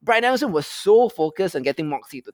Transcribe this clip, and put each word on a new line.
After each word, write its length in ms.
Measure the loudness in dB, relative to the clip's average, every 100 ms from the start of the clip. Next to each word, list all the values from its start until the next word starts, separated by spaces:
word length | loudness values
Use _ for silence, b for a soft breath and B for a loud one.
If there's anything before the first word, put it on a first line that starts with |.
Bryan 220 | -2 0
Danielson 300 | 2 0 0
was 160 | -2 -4
so 400 | -4 4 4 4
focused 480 | 0 -4 -2 -4 -2
on 60 |
getting 240 | -4 -4 -4
Moxley 320 | -8 -10 -20
to 120 | -20